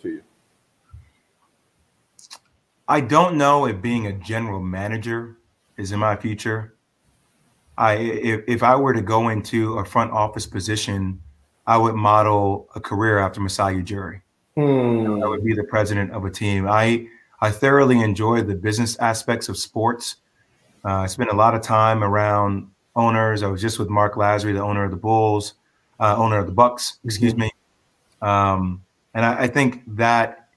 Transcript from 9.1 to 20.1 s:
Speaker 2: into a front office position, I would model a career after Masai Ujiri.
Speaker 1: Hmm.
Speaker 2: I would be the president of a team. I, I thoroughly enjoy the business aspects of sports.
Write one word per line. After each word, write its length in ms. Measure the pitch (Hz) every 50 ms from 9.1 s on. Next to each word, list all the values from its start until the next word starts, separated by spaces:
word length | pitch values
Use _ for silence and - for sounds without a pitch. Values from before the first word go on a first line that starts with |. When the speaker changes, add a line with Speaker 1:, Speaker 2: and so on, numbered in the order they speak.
| 110 113 117 117
Speaker 2:
into 480 | 110 107 104 - - 113 110 110 113
a 80 | 107 98
front 260 | - - 120 113 113
office 340 | 113 107 107 110 - - -
position, 760 | - - 101 90 107 107 107 - 104 101 98 95 95 92 92 - - - _ _ _ _ _ -
I 100 | 113 117
would 180 | 113 113 110 110
model 720 | 113 107 104 107 107 104 107 104 104 101 98 98 101 - _ -
a 40 | 107
career 380 | - - 107 98 110 110 107 101
after 200 | 98 92 - 104
Masai 360 | 98 92 - - 98 98 95
Ujiri. 460 | 92 90 92 101 98 92 85 92 95 - _ _ _ _ _ -
Speaker 1:
Hmm. 680 | 156 147 143 135 131 123 120 117 113 110 107 104 104 107
Speaker 2:
I 40 |
would 160 | 107 107 104 104
be 100 | 113 107
the 100 | 104 101
president 480 | - 113 107 104 98 107 101 98 -
of 140 | - 104 95
a 60 | 95
team. 360 | 92 - 107 101 98 98 95
I, 400 | 98 104 107 113 117 117 117 117 - - _ _ _ _ -
I 100 | 110 107
thoroughly 500 | 104 - 139 135 139 143 135 127 123 117
enjoy 400 | 113 107 95 101 107 110 117 113
the 140 | 104 101 98
business 420 | 90 95 107 104 110 117 113 -
aspects 520 | - 120 113 110 - - - 117 113 - -
of 80 | 101
sports. 600 | - - - - 113 110 117 120 117 - -